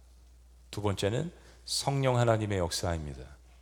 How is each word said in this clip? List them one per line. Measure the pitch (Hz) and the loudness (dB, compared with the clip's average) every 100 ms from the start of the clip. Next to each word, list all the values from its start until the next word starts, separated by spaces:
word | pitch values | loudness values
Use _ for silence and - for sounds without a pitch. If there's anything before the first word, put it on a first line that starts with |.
| - - - - - - - | -20 -20 -20 -20 -20 -20 -14
두 | - | -2
번째는 | 101 95 101 123 170 - - - - | -2 0 0 0 -4 -10 -20 -16 -6
성령 | - - 139 131 123 | -4 0 2 2 4
하나님의 | 120 110 107 98 | 4 4 2 0
역사입니다. | 85 - 92 82 73 65 - - - - | 0 -2 -2 -2 -4 -10 -14 -20 -20 -20